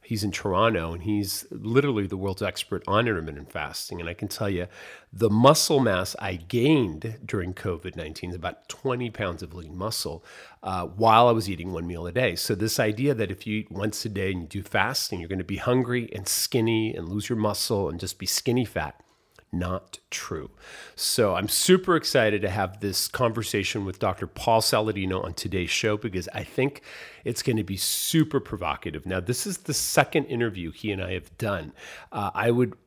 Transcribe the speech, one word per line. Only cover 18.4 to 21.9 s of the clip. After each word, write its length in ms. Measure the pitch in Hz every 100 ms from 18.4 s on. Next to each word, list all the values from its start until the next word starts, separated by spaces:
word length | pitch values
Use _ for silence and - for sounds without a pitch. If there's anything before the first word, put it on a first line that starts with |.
| - 123 110
fat, 340 | - 76 - _ _ _ - _
not 480 | 87 90 92 - - _
true. 400 | - - 80 67 - - - - -
So 400 | - - 107 90
I'm 120 | 104
super 480 | - - 185 185